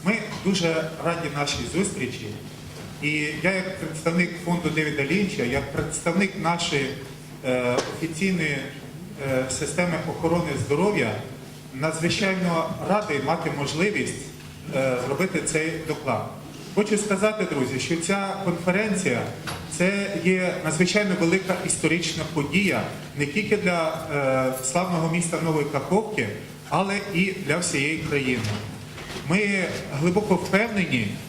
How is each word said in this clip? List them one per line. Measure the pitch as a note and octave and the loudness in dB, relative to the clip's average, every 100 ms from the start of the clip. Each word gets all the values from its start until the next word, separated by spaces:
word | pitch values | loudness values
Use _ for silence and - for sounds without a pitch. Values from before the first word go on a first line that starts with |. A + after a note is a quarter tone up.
Ми | D#3 A3 G#3 - F#3 | 2 0 -2 -2 2
дуже | F3 E3+ D#3+ D#3 - E3 | 2 4 2 0 -2 -2
раді | E3+ D3+ C#3+ | 0 -2 -2
нашій | C#3+ B2 A#2 E3 | -2 -2 -2 0
зустрічі. | G3 C3 B2 - G#2+ G#2+ - - - - - - | 0 0 -4 -4 -8 -8 -10 -14 -14 -12 -12 -4
І | D3 D3+ D3+ D3+ | -2 0 0 0
я | E3 | 0
як | F#3+ F#3 F#3+ | 0 -2 -4
представник | D#3 D3+ E3+ E3+ F3 - E3+ | -6 -2 0 2 2 0 -2
фонду | E3+ D#3 | 0 0
Девіда | D#3 D3+ C#3+ | 0 0 0
Лінча, | C#3 F#3 G#3 - | 2 2 2 0
як | A#2+ C#3 C3+ | 0 0 0
представник | - D3+ - E3+ F3+ G3 - | -2 -2 -2 0 2 2 0
нашої, | D#3 E3+ - C#3+ C3 - - - - - C3 | 0 0 0 0 0 -4 -10 -14 -14 -6 0
е, | B2+ B2 B2+ - - | 2 2 2 0 -4
офіційної, | D#3+ D#3+ F#3+ F3+ D#3 C#3+ - - - - - - C#3 | -4 0 0 2 0 -2 -4 -10 -12 -14 -14 -8 0
е, | C3 C3 | 0 0
системи | - C#3+ D#3 F3+ D#3+ E3 | -2 -2 0 0 0 -2
охорони | E3 E3 E3+ D#3 C#3 - | 0 2 2 2 -2 2
здоров'я, | C#3+ G3 G3 A#2 G#2+ - - - - - | 4 4 4 2 0 -8 -12 -14 -16 -12
надзвичайно | C3+ D#3 D#3 E3+ - G3 F#3 F3+ E3 - - C#3+ | -4 -2 0 0 2 2 2 2 2 0 -4 2
радий | G#3 G#3 C#3+ C3+ | 2 2 0 2
мати | E3+ D#3+ C#3+ | 0 0 -2
можливість, | C#3 D3+ G3+ E3 A#2 - - - - - - C#3+ | -2 2 2 2 -2 -4 -10 -14 -16 -12 -4 0
е, | C3+ B2 B2 | 2 2 0
зробити | C#3 F#3 E3+ | 0 0 0
цей | C#3 D#3 D#3+ D#3+ - | 0 0 0 -2 -4
доклад. | D3 C#3 G#2+ G#2 - - - - - | -4 0 -2 -2 -10 -14 -14 -4 0
Хочу | G#3+ G#3 | 2 2
сказати, | - F#3+ G#3+ G#3+ F#3 | 2 2 2 2 -2
друзі, | D3 B2 C3 | 0 0 0
що | - E3+ | 0 -2
ця | F3 G3 G3 - F3 | 0 0 0 -2 -2
конференція — | E3+ F#3 F#3 A3 F#3+ C#3+ A#2 A2 - - - - - | 0 2 2 2 0 2 0 -2 -6 -8 -8 -8 0
це | F3+ G3+ G3 G3 | 2 2 -2 0
є | F3+ F#3 F3+ - | 2 4 2 0
надзвичайно | D#3 D3+ F3+ G#3 G3+ E3+ | -2 2 4 4 2 4
велика | E3 F#3+ - F3 D3+ | 4 2 2 -2 0
історична | - D#3+ E3+ E3+ - D3+ | 2 2 2 0 -2 -2
подія | D#3 C3+ F3+ G3+ B2 G2 - - C#3 | -2 2 2 4 2 -2 -6 -10 -2
не | C#3+ | 0
тільки | G#3 G3+ G#3 | 0 2 2
для, | F3+ F3 D#3+ D#3 D#3 D3 | 4 2 2 -2 -2 0
е, | C3+ C3 C3 B2+ | 2 4 2 0
славного | - F3 F3+ E3+ D#3+ | 0 0 2 2 2
міста | E3+ E3 D#3+ | 2 0 0
Нової | D#3+ D#3 C#3+ | 2 2 2
Каховки, | D3 - F#3+ G#3+ - G#2+ F#2 - - - | -2 2 2 2 -2 -2 -4 -10 -14 -2
але | D3+ G3 G3+ - | 0 2 0 0
і | D#3 G3 F#3 C#3+ | 0 2 0 0
для | D#3+ | 0
всієї | F3 D3+ C#3+ D#3 | 0 0 0 0
країни. | D#3 C#3+ C3 B2 G#2+ G#2 - - - - - - C3+ | 0 0 2 0 0 -2 -6 -10 -12 -12 -10 -8 0
Ми | F3+ G3+ G3 F3 - - C#3 | 2 4 2 0 -2 -4 0
глибоко | E3+ F#3 G#3 F3+ | 4 4 4 2
впевнені | - G3 A3+ G#3 E3 B2+ G#2 - | 4 2 4 0 2 2 0 -4